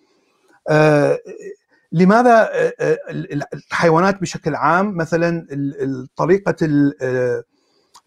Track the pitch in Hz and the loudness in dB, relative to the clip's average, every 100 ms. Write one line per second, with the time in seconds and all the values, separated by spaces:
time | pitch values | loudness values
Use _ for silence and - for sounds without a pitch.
0 | _ _ _ _ _ _ - 151 156 147 | _ _ _ _ _ _ -2 2 4 4
1 | 139 - - - - - _ _ _ 165 | 2 0 -6 -18 -18 -20 _ _ _ 2
2 | 185 226 247 226 190 185 165 - 147 160 | 4 6 6 4 4 0 -2 -2 -2 -2
3 | - 151 151 147 - 147 - - 170 160 | -4 -10 -8 -8 -8 -12 -10 -2 2 2
4 | 190 202 170 - 165 135 139 175 208 175 | 2 0 -6 -6 -6 -2 0 0 0 -4
5 | 160 170 170 170 160 139 139 143 135 131 | -4 -2 -2 -2 -6 -8 -6 -6 -6 -8
6 | 131 - 147 196 190 160 160 143 143 139 | -10 -4 0 0 0 -4 0 2 2 0
7 | 131 127 123 120 - _ _ _ _ _ | -4 -2 -2 -4 -8 _ _ _ _ _